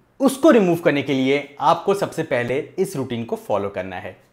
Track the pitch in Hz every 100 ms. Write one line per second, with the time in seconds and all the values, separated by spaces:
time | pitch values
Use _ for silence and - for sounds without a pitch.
0 | _ _ 269 269 330 240 185 165 160 143
1 | 131 135 131 143 139 - 143 170 - 196
2 | 151 - 156 127 120 131 156 - 185 139
3 | 120 117 113 226 - 104 101 95 92 92
4 | 98 - _